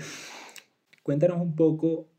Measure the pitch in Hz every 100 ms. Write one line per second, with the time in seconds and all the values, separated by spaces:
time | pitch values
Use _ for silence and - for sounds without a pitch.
0 | - - - - - - - _ _ _
1 | - 143 175 175 175 156 160 156 165 160
2 | -